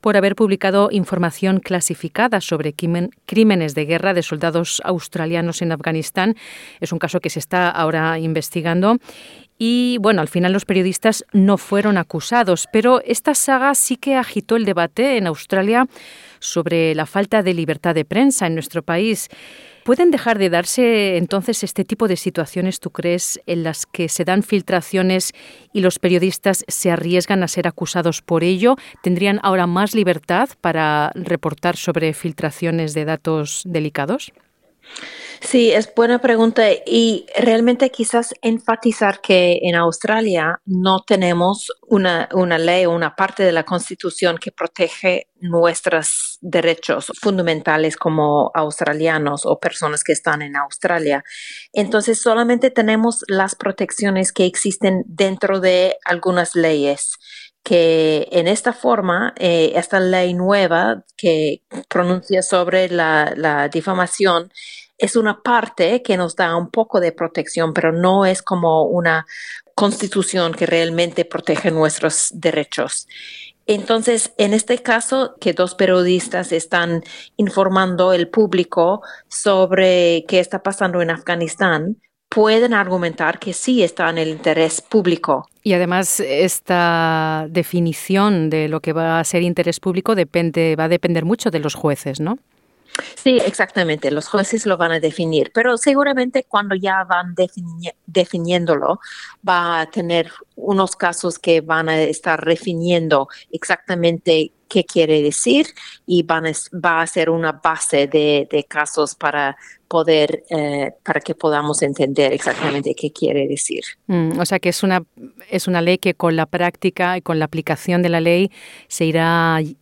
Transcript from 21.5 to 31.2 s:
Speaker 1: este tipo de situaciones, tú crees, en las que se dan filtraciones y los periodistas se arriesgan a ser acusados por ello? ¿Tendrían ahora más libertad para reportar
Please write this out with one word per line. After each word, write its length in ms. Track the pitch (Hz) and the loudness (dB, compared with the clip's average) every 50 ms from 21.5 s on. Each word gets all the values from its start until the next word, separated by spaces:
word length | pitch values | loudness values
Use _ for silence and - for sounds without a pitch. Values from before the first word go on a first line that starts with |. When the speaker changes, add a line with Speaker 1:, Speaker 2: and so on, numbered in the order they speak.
| 226 - - | -4 -4 -4
Speaker 1:
este 220 | 190 - - 185 | -6 -4 -4 -4
tipo 220 | _ 220 - 233 208 | _ -2 -2 0 0
de 100 | 185 170 | 0 0
situaciones, 640 | - 185 - - 160 - - 185 180 185 185 - | -2 -4 -4 -4 -6 -4 -4 -4 -4 -4 -4 -6
tú 120 | - 170 | -10 -12
crees, 480 | _ - 170 175 175 180 - - - - - - | _ -4 -2 -2 0 0 -2 -6 -8 -10 -6 -6
en 160 | 170 170 165 | -4 -2 -2
las 240 | 160 156 - - _ | -4 -4 -6 -10 _
que 220 | _ - 175 160 | _ -6 -4 -4
se 160 | - - 170 | -2 -4 0
dan 180 | 156 185 196 202 | 0 2 0 2
filtraciones 880 | - - 202 180 - 196 175 165 - - 190 185 185 185 185 180 - - - - - - - - _ _ | 2 0 -2 0 0 -2 -2 -2 -2 -2 0 2 2 2 0 -2 -4 -8 -12 -20 -20 -20 -20 -20 _ _
y 60 | 208 | 2
los 180 | 185 185 175 - | 2 2 2 2
periodistas 680 | - 185 180 175 170 190 170 - - 202 190 - - - | 0 2 2 4 2 0 -2 0 0 0 0 0 -4 -6
se 240 | - - - 185 | -8 -2 0 0
arriesgan 500 | 170 165 165 170 175 180 180 - 208 190 | 0 0 0 0 0 0 2 2 0 0
a 60 | 180 165 | 0 -2
ser 200 | - 185 175 175 | -2 -2 -2 -4
acusados 540 | 160 - 180 - - 180 160 170 160 - | -4 -4 -8 -4 -4 -2 -2 -2 -2 -4
por 220 | _ - 170 165 165 | _ -2 -2 0 2
ello? 320 | 175 190 180 196 240 262 262 - - - - | 2 0 2 4 2 2 2 -2 -20 -20 -6
¿Tendrían 380 | - 185 180 170 196 202 196 208 | -2 0 0 2 2 0 0 0
ahora 240 | - 202 185 185 175 | 0 0 2 2 2
más 300 | 175 175 185 202 202 - | 2 2 0 0 0 2
libertad 540 | 226 202 185 175 160 _ - 175 185 247 - - _ | 0 2 2 0 -2 _ -2 0 0 0 -2 -4 _
para 500 | - 175 165 160 156 151 151 151 147 - - | -4 -2 0 0 0 2 2 2 0 -2 -4
reportar 640 | 180 | -6